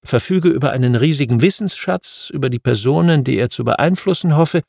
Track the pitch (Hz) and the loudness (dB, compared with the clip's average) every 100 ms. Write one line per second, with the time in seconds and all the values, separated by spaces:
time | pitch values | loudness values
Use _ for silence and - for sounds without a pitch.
0 | - 127 - 185 170 - 135 131 123 120 | -2 -2 0 2 2 2 -2 0 0 2
1 | 147 147 127 120 170 - 202 - - 185 | 2 0 0 2 2 0 -6 -6 -4 -6
2 | - - - 151 131 120 123 110 117 156 | -6 -14 -10 -4 -4 -2 0 0 2 2
3 | 170 156 127 113 120 - 117 - 160 185 | 4 2 2 0 -2 -2 -2 0 0 0
4 | 196 180 175 151 160 175 | -2 -2 2 2 2 0